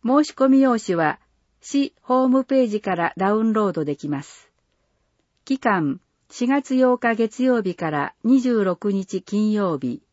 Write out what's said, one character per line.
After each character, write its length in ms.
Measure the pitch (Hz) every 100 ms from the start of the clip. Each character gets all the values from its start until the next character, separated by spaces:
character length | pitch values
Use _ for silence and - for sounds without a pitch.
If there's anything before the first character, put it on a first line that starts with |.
申 200 | 233 277
し 80 | 294
込 180 | - 262
み 120 | 269
用 180 | 269 226
紙 160 | - 170
は、 240 | 151 - _ _ _ _
市 320 | - 277 277 _
ホ 240 | - 254 262
ー 20 |
ム 160 | 262
ペ 200 | 262 269
ー 40 | 240
ジ 140 | 208
か 140 | 202 170
ら 180 | 170 -
ダ 180 | 190
ウ 100 | 214
ン 100 | 220
ロ 160 | 214 208
ー 20 |
ド 140 | 165 147
で 100 | 143
き 140 | 147
ま 140 | 139
す。 260 | - - _ _ _ _ _ _ _ _ _ _ -
期 140 | 269
間、 420 | 240 196 147 - _ _ _
四 160 | - 247
月 280 | 277 - 262
八 220 | 254 247
日 160 | 233
月 300 | 226 226 -
曜 180 | 254 247
日 140 | 185 175
か 160 | 165
ら 240 | 151 143 _
二 180 | 226 269
十 220 | 247 226
六 280 | 190 175 208
日 300 | 196 190 185
金 300 | - 208 214
曜 260 | 208 190 147
日。 240 | 127 120 _